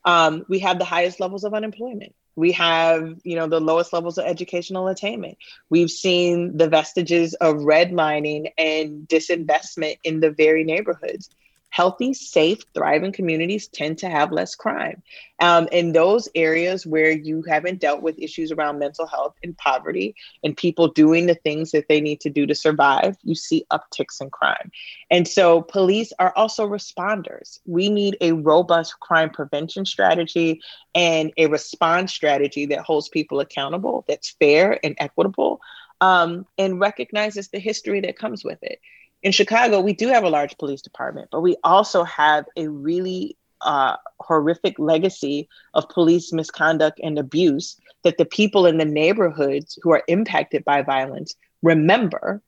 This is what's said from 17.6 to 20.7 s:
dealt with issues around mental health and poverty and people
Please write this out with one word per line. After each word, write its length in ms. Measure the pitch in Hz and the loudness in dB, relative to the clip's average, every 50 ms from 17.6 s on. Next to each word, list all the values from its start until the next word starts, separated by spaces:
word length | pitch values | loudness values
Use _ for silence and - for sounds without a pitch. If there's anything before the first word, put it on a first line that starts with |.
| 160 180 190 185 | 0 -2 -6 -2
dealt 240 | - 147 147 - - | -2 -2 -2 0 -4
with 160 | 165 156 - | -6 -6 -6
issues 320 | - 151 - - 160 156 | -12 -10 -8 -8 -6 -6
around 260 | 160 156 151 147 147 | -4 -4 -2 -4 -2
mental 300 | 143 147 143 147 - 165 | -4 -6 -6 -6 -8 -8
health 260 | 160 - 135 135 147 _ _ | -6 -6 -6 -6 -6 _ _
and 160 | - 175 165 | -14 -14 -14
poverty 560 | _ - 147 131 127 - 160 180 185 190 220 - - - - _ _ - | _ -2 -2 -2 0 -4 -6 -4 -4 -4 -6 -8 -12 -20 -20 _ _ -6
and 120 | 151 143 | -6 -4
people 320 | - - 175 | -2 -2 -2